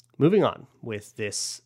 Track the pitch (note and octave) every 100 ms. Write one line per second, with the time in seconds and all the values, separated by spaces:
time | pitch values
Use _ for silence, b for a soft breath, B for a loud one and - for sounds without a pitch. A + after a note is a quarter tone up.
0 | _ - C#3+ G#3 C3 - - _ A#2+ G#2
1 | - - G#2 - - -